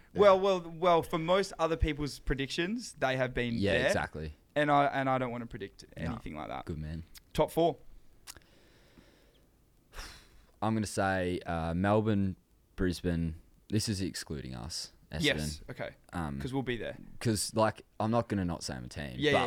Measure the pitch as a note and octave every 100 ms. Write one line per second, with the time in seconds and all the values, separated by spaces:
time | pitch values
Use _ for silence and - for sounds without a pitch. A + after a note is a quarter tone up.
0 | - - G3+ F#3+ G3 F#3 E3+ D#3+ F3 E3
1 | D#3 E3+ D#3+ F#3+ F#3+ - E3 E3 D#3+ D3
2 | C#3+ - - C3+ C3+ - F3+ A#3+ - -
3 | C3 C3 B2+ B2+ A#2+ A#2 F#2+ G#2 C#3+ C3
4 | D2 D#2 D#2 - _ D3 D3 C#3+ C#3+ C3+
5 | C3 C3 B2 A#2+ A#2 G2+ G2 - - -
6 | E2 - - D2+ A1+ B1+ - D2+ D#2 E2
7 | - - _ - D#3 D#3+ E3 - - -
8 | - - - - - - - - - -
9 | - - _ _ - _ _ _ _ -
10 | - - - - - - G#2+ A2 G2+ G#2+
11 | F#2+ F#2+ F2+ F2+ - E2 E2 F2 G2+ A2
12 | G#2+ G2+ F#2+ - _ _ _ - F#2 E2+
13 | F2 E2+ E2 D#2 - _ - G#2+ A#2 F#2+
14 | F2+ - - D2 C2 B1 D2+ - - -
15 | - D#3+ D3 D3+ D3+ D2+ - C3 G#2 -
16 | - F2 D2+ C#2 B2+ C3+ B2 A#2 D2 -
17 | - - A#2 G#2 - A2+ G#2+ - - -
18 | A2 A#2 - G2+ F2 E2 - C2 B1+ -
19 | C#2+ F2+ D3 -